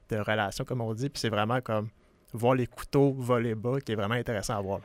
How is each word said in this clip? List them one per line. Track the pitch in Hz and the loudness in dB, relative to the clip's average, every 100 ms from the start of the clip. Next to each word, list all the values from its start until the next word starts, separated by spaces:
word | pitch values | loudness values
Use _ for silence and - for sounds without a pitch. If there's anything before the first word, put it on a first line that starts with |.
| - | -6
de | 107 | -2
relations, | 104 110 98 - | 0 0 0 -2
comme | 135 127 | -4 -4
on | 113 | -4
dit. | 110 139 | -4 -4
Puis | - | -2
c'est | 113 | 0
vraiment | 104 110 127 | 0 0 0
comme | 120 107 110 - _ _ _ | 0 -2 -4 -10 _ _ _
voir | 113 120 | 0 2
les | 131 120 | 4 0
couteaux | - - 143 139 135 | -6 0 4 4 4
voler | 120 120 117 110 | 2 2 2 -2
bas, | 120 135 | -2 -2
qui | 113 | -2
est | 107 | -2
vraiment | 101 | 0
intéressant | 120 120 104 113 104 | 0 -2 -4 -2 -2
à | |
voir. | 98 95 | -2 -4